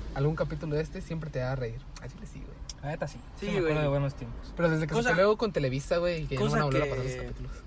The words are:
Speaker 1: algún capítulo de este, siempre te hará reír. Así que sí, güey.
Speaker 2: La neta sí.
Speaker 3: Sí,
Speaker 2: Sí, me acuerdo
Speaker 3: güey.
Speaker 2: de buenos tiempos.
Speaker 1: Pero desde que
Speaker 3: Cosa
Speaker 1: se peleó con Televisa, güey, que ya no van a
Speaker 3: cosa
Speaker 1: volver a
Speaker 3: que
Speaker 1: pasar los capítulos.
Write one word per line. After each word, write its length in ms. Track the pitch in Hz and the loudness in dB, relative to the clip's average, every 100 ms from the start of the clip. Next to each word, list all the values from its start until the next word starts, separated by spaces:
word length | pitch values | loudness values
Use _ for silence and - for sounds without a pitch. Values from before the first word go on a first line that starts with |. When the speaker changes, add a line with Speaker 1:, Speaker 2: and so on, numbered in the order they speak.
| - | -8
Speaker 1:
algún 200 | - 143 160 | 0 2 2
capítulo 400 | 151 151 160 147 | -2 -2 -2 -2
de 60 | |
este, 180 | 160 185 | -2 -6
siempre 300 | - 160 156 | -6 -6 -4
te 100 | 135 | -4
hará 140 | 127 131 | -2 -2
reír. 240 | 117 117 - - | -4 -6 -12 -14
Así 120 | - - | -12 -12
que 80 | - | -14
sí, 140 | - | -12
güey. 140 | - - - - | -14 -12 -12 -10
Speaker 2:
La 60 | 143 | -8
neta 180 | 160 151 | -4 -4
sí. 100 | - - - | -6 -14 -6
Speaker 3:
Sí, 60 | 202 | -2
Speaker 2:
Sí, 60 | |
me 60 | 202 | 2
acuerdo 160 | 160 | 4
Speaker 3:
güey. 80 | 151 | 4
Speaker 2:
de 40 | 147 | 4
buenos 260 | 143 139 | 2 0
tiempos. 380 | - 120 - - - | -2 -8 -10 -8 2
Speaker 1:
Pero 120 | 170 | 4
desde 160 | 160 160 | 4 2
que 60 | |
Speaker 3:
Cosa 140 | 156 - | 2 4
Speaker 1:
se 40 | 170 | 6
peleó 200 | 202 214 | 6 6
con 140 | 220 | 2
Televisa, 440 | 160 135 135 - 175 | 2 0 0 2 2
güey, 300 | 175 165 139 | 2 0 -2
que 80 | 131 | 0
ya 40 | |
no 60 | 143 | 2
van 100 | 147 | 4
a 40 | |
Speaker 3:
cosa 20 | 147 | 4
Speaker 1:
volver 160 | 135 | 2
a 20 | |
Speaker 3:
que 60 | 143 | 2
Speaker 1:
pasar 140 | 135 131 | 0 -2
los 100 | 127 | -4
capítulos. 300 | 123 123 127 - | -6 -8 -10 -10